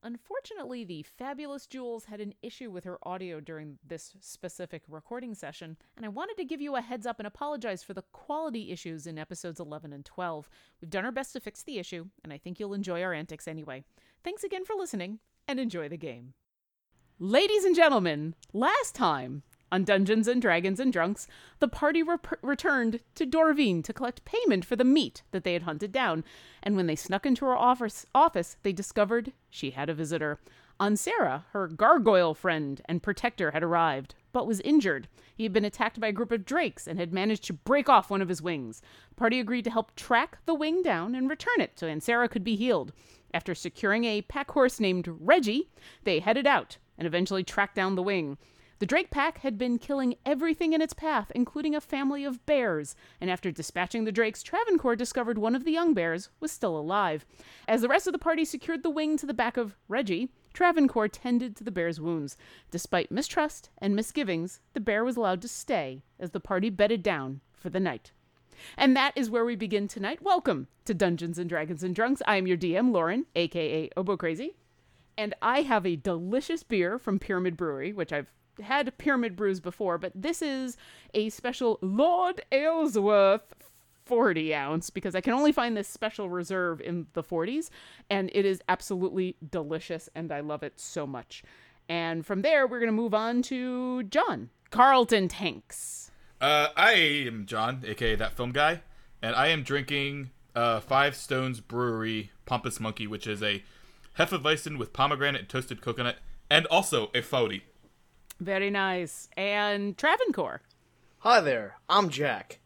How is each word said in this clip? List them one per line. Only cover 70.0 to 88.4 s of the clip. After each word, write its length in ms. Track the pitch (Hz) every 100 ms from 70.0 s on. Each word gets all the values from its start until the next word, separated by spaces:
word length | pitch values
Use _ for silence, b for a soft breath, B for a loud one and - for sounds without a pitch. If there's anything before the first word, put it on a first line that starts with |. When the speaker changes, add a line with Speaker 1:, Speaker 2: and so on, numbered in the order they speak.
| 196 311
Speaker 1:
Welcome 440 | 381 359 - 160 131 _ -
to 60 |
Dungeons 440 | 190 190 170 170 170
and 100 | 175
Dragons 360 | 165 156 165
and 100 | 180
Drunks. 260 | 180 226 269 -
I 100 | 202
am 120 | 185
your 80 | 175
D 200 | 175 175
M, 160 | 247
Lauren, 340 | 208 165 214 320 -
A 100 | 170
K 380 | 170 156 156
A 60 | 160 -
Obo 160 | 190 196
Crazy, 400 | 170 160 285 - _ _ _ _ _ -
and 180 | 214 -
I 220 | 220 262
have 240 | 294 226 185
a 80 |
delicious 720 | 165 160 170 180 240 - 330
beer 340 | - 214 175 226
from 220 | - 190
Pyramid 360 | - 185 180 170
Brewery, 360 | 175 139 147
which 200 | 208 160
I've 200 | 147 139 _ _ -
had 340 | 202 277 262 -
Pyramid 360 | - 269 233
Brews 260 | 180 202 190
before, 360 | 170 175 202 170
but 160 | 180
this 280 | 185 233 339
is 340 | 311 269 262 240 b b b
a 160 | - 214
special 480 | - 247 247 240 220
Lord 640 | 190 202 311 349 359 359 -
Aylesworth 1000 | 269 302 330 311 214 202 208 196 208 - - - _ _ _
forty 500 | - 240 233 165 156
ounce, 360 | 151 139 160 -
because 240 | - 196
I 80 | 180
can 100 | -
only 200 | 240 294
find 220 | 285 240
this 140 | 220 196
special 400 | - 220 - 196
reserve 500 | 180 175 190 180 165
in 260 | - 175 156
the 80 | -
forties, 480 | 160 170 175 277 320 B B B -
and 200 | 202 190
it 100 | -